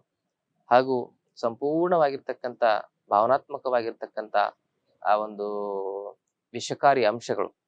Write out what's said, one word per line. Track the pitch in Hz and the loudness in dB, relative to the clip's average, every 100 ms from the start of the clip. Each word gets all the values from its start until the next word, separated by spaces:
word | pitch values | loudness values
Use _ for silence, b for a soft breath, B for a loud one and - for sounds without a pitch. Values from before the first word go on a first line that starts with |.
| - _ _ _ _ _ _ | -10 _ _ _ _ _ _
ಹಾಗೂ | 123 131 127 127 _ _ - | 4 4 0 -4 _ _ -6
ಸಂಪೂರ್ಣವಾಗಿರ್ತಕ್ಕಂಥ | 120 117 143 160 180 175 143 135 - 123 123 117 117 107 - _ _ | -6 -4 -2 0 2 2 2 0 -8 -10 -10 0 2 2 -2 _ _
ಭಾವನಾತ್ಮಕವಾಗಿರ್ತಕ್ಕಂಥ | 104 113 139 - 139 131 123 113 113 113 - 107 104 101 - _ _ _ _ 90 | 4 4 2 -2 -10 -2 -2 -2 -6 -10 -10 -4 -2 -2 -4 _ _ _ _ 0
ಆ | 104 | 0
ಒಂದು | 107 101 104 104 101 98 98 98 101 - _ _ _ | 0 -6 -6 -6 -6 -6 -8 -8 -12 -16 _ _ _
ವಿಷಕಾರಿ | 120 - 127 143 135 107 | -12 -10 2 4 4 2
ಅಂಶಗಳು | 117 - 104 95 - | 0 -4 -4 -6 -8